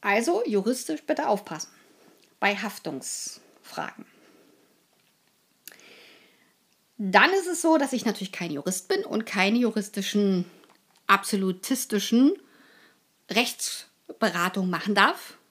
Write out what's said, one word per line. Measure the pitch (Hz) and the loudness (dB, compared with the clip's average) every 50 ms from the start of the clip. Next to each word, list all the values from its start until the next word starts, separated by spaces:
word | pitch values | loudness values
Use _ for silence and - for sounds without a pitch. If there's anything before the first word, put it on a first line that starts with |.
| - | 0
Also | 208 202 214 240 294 349 403 494 | 2 0 2 2 2 0 0 0
juristisch | 349 214 202 190 214 254 247 - - 320 302 | 0 0 0 0 0 -4 -4 -4 -8 -8 -8
bitte | - - 311 - 294 - | -4 -4 -4 -2 0 0
aufpassen | 214 196 - - 165 156 - - _ - - _ _ _ _ - - _ _ _ _ _ | 0 -2 -2 -8 -12 -12 -12 -14 _ -20 -20 _ _ _ _ -20 -20 _ _ _ _ _
bei | - 196 202 196 | -2 -2 0 -2
Haftungsfragen. | 196 214 196 - _ 165 143 135 - - - - - - - - - - _ _ _ - - - - - - - - _ _ _ _ - _ _ _ _ _ _ _ _ _ _ _ _ _ _ _ _ _ _ _ _ _ _ _ _ _ _ _ - - - - - - - - - - - _ _ _ _ _ _ _ _ _ _ _ _ _ _ _ _ | -6 -10 -10 -10 _ -8 -8 -8 -10 -10 -10 -10 -10 -12 -14 -16 -20 -20 _ _ _ -16 -10 -10 -10 -10 -10 -16 -20 _ _ _ _ -20 _ _ _ _ _ _ _ _ _ _ _ _ _ _ _ _ _ _ _ _ _ _ _ _ _ _ _ -20 -20 -20 -20 -20 -20 -20 -20 -20 -20 -20 _ _ _ _ _ _ _ _ _ _ _ _ _ _ _ _
Dann | 214 190 185 202 220 302 | -6 6 8 8 8 8
ist | 381 392 359 359 | 4 2 0 -2
es | 359 330 | -4 0
so, | - 330 320 311 | 2 4 4 4
dass | 277 269 - | 4 0 -2
ich | 247 - | -2 -2
natürlich | 233 202 - 190 185 - | -2 -4 -4 -6 -10 -8
kein | - 175 170 | -8 -6 -6
Jurist | 196 - - 180 190 - - _ | -6 -4 -4 -4 -4 -4 -4 _
bin | 381 392 392 | -2 -2 -2
und | - - 220 220 | -2 -4 -4 -4
keine | - - 196 185 196 220 240 | -4 0 0 2 2 4 2
juristischen, | 247 220 214 220 196 - - - 196 - - 208 208 196 190 180 175 - - - - _ _ _ _ _ _ _ _ _ | 2 2 0 -2 -6 -4 -6 -6 -6 -2 0 2 2 4 2 2 0 -4 -8 -20 -20 _ _ _ _ _ _ _ _ _
absolutistischen | 196 196 196 - - 196 190 190 185 185 - - 269 254 - - - 202 196 - - 233 254 285 381 - - _ _ _ - _ _ - - - _ _ _ _ _ _ _ _ | 2 2 2 -2 -4 -2 -2 -2 -4 -4 -4 -4 -4 -4 -4 -4 -4 -4 -2 2 4 6 6 6 4 2 -6 _ _ _ -20 _ _ -20 -20 -20 _ _ _ _ _ _ _ _
Rechtsberatung | - 208 247 - - - - - - - - _ _ _ _ _ - - - 208 165 175 175 185 185 202 190 185 | -2 -2 0 -2 -4 -8 -8 -8 -8 -10 -14 _ _ _ _ _ -8 -2 -2 -2 0 0 -2 -2 -2 -2 -2 -2
machen | 175 165 - 196 208 | -2 -4 -2 -2 2
darf. | 196 196 262 359 - - - - - _ _ | 4 4 4 4 0 -10 -20 -20 -20 _ _